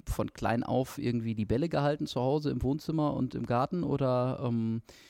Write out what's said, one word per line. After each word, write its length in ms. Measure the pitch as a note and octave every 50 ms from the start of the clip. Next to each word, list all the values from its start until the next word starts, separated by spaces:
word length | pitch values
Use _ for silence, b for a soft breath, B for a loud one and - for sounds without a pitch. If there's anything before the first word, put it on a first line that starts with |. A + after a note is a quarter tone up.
| -
von 280 | - - - G#2+ G#2 -
klein 320 | - - G2+ A2+ A#2+ -
auf 340 | - A#2 B2+ C3 - - -
irgendwie 380 | C3+ A#2+ A#2+ A#2+ A2 A2+ A2+
die 100 | A2 G#2
Bälle 220 | - A2 B2 D#3+ E3+
gehalten 400 | - - C#3+ D3 D3 D3 D3+ -
zu 120 | - B2+
Hause 300 | B2 C3 C#3+ D#3 D3+ C#3
im 100 | C3 B2
Wohnzimmer 540 | - B2+ C#3 D#3 - - D#3+ D#3 D3+ D3 -
und 220 | B2 B2+ B2+ -
im 100 | B2+ B2
Garten 380 | - B2 A#2+ C3+ - - F3 D#3+
oder, 560 | C#3+ C#3+ C3+ C3+ B2+ B2+ B2 B2 C3 B2+ - -
ähm, 400 | A#2+ A#2 A#2 A2+ A2+ A2+ A2+ - B B B B